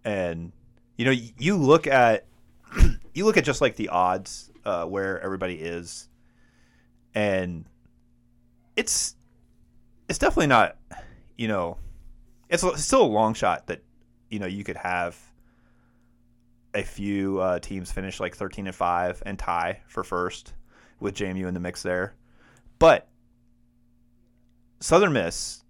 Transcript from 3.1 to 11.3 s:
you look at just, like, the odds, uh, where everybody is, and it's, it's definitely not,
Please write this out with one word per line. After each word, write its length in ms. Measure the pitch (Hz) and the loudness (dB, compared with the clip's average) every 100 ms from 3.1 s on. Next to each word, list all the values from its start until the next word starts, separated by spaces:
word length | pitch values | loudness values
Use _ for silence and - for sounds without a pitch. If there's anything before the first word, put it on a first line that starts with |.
you 120 | - 208 | 0 4
look 120 | 190 | 4
at 60 | 147 | 2
just, 160 | 127 | 2
like, 140 | 135 - | 0 0
the 140 | 104 | -2
odds, 640 | 90 90 95 95 - - - 104 | 2 2 0 -6 -16 -18 -12 -4
uh, 200 | 87 85 | -4 -2
where 340 | 98 95 92 | -4 -4 -4
everybody 340 | 95 95 92 87 | -6 -6 -6 -6
is, 540 | 80 87 85 - - _ _ _ _ _ _ _ _ _ _ | -8 -8 -10 -16 -20 _ _ _ _ _ _ _ _ _ _
and 520 | 110 104 95 90 85 - _ _ _ _ _ _ _ _ _ _ - | -2 0 0 -4 -8 -14 _ _ _ _ _ _ _ _ _ _ -6
it's, 400 | 226 - - - _ _ _ _ _ - _ _ - | -2 -4 -4 -10 _ _ _ _ _ -20 _ _ -10
it's 80 | - | 0
definitely 280 | - - 151 | 0 4 6
not, 300 | 120 101 - - - - - - | 6 6 0 -18 -18 -18 -20 -20